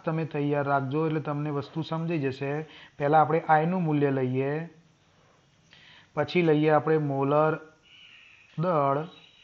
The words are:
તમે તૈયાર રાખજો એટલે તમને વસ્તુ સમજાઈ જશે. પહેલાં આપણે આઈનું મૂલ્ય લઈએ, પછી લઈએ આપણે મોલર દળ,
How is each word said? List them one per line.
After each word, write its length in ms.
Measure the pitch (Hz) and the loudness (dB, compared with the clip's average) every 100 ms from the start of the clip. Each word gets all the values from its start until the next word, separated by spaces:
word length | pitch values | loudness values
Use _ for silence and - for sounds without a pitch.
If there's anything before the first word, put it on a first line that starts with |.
| - | -6
તમે 200 | 160 160 | -4 -4
તૈયાર 400 | 147 143 147 139 | -4 -2 0 0
રાખજો 420 | 139 135 147 160 | 0 0 -2 -2
એટલે 120 | 156 | -2
તમને 300 | 143 143 151 | -4 -4 -4
વસ્તુ 320 | 143 135 165 | -6 -6 -8
સમજાઈ 380 | 151 160 165 170 | -6 -4 -4 -2
જશે. 420 | 135 131 139 147 156 - - - | -2 -4 -6 -6 -8 -14 -18 -4
પહેલાં 240 | 143 156 | 2 4
આપણે 180 | 151 160 | 4 2
આઈનું 440 | - 156 160 185 | 2 2 2 0
મૂલ્ય 280 | 160 147 143 | 0 2 2
લઈએ, 580 | 131 127 127 135 151 170 - _ _ _ _ _ _ _ _ _ - - - - | 0 -2 -2 -2 -4 -8 -16 _ _ _ _ _ _ _ _ _ -20 -20 -20 -10
પછી 280 | 151 147 180 | -6 -2 2
લઈએ 280 | 165 151 156 | 4 4 4
આપણે 280 | 151 147 156 | 4 4 0
મોલર 640 | 147 135 139 147 156 160 - _ _ - - - - - _ - | 0 -2 0 2 2 0 -8 _ _ -20 -20 -20 -20 -20 _ -6
દળ, 480 | 175 160 139 139 170 - - _ | -2 0 2 0 -4 -14 -20 _